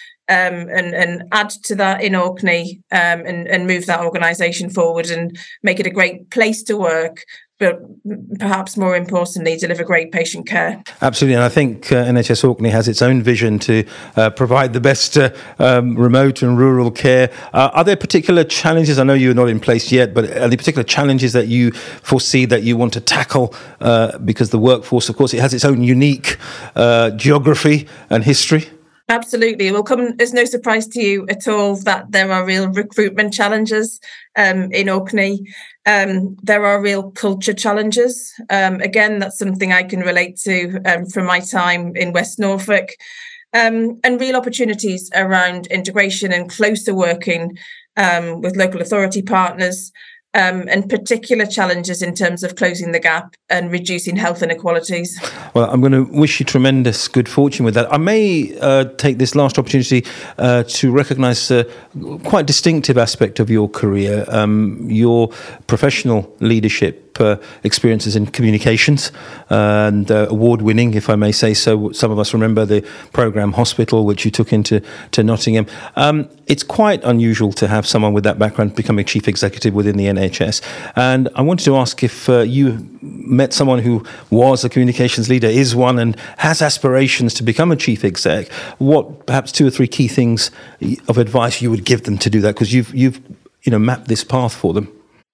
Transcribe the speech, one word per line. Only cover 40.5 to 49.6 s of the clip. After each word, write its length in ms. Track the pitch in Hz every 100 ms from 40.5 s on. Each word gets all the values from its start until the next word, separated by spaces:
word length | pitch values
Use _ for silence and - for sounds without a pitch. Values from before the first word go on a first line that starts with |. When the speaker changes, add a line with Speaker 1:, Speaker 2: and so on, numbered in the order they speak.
| 185 180 190 190
Speaker 1:
um, 200 | 175 180
from 200 | 196 180
my 140 | 180
time 540 | 180 190 175 175 175
in 180 | 170 180
West 260 | 175 208 -
Norfolk. 520 | 202 196 190 202 190 - - - - - _
Um, 480 | 233 226 226 226 240
and 180 | 254 247
real 160 | 262 254
opportunities 720 | 247 240 233 208 214 185 -
around 520 | 190 190 185 180 180 175
integration 640 | 185 185 190 196 190 196
and 160 | 180 175
closer 460 | - 214 214 220
working, 640 | 190 175 170 - 170 170 - - - _ -
um, 420 | 190 175 170 165
with 160 | 180 190
local 240 | 185 185
authority 400 | 170 208 190 196
partners, 720 | 190 190 185 175